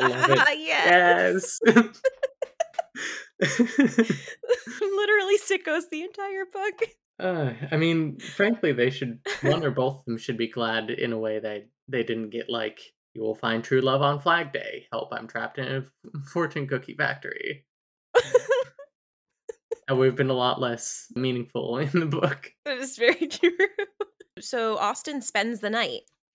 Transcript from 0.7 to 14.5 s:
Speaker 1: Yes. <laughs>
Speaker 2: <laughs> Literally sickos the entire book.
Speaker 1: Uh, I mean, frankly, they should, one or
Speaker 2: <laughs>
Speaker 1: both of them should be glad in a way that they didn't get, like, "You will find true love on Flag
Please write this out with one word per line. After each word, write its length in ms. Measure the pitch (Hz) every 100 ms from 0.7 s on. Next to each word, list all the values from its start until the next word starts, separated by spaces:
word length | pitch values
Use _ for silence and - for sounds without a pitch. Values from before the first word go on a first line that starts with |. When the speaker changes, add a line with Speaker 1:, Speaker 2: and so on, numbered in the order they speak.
| 311 330 175 175 175 185 185 - - 226
Speaker 1:
Yes. 240 | 226 226 - 523 - - - - - - - - - - - - -
<laughs> 720 | - - 240 - 262 - 220 143 - - - 480 -
Speaker 2:
<laughs> 60 | -
Literally 580 | 403 392 415 415 381 415
sickos 520 | - 370 339 320 339
the 120 | 311
entire 420 | 370 415 392 381 370
book. 240 | 392 403 427 453 _ _ -
Speaker 1:
Uh, 340 | 185 170 135 117 139
I 60 | 156
mean, 420 | 165 165 151 -
frankly, 520 | - - 202 233 165
they 160 | 123 123
should, 280 | 135 123 113 - -
one 220 | 139 160
or 60 | 147
Speaker 2:
<laughs> 120 | 123
Speaker 1:
both 160 | 131 139
of 40 | -
them 120 | 113
should 200 | - 113
be 100 | 117
glad 400 | 120 113 113 107
in 220 | 120 123
a 60 | 113
way 200 | 110 107
that 280 | 107 104 - _ -
they 140 | 131
didn't 260 | 117 113 107
get, 180 | 117 -
like, 300 | 117 110 - - _ _
"You 80 | 110
will 120 | 110
find 280 | 110 117 113
true 160 | 117 131
love 220 | 131 135
on 180 | 143 147
Flag 320 | 170 170 147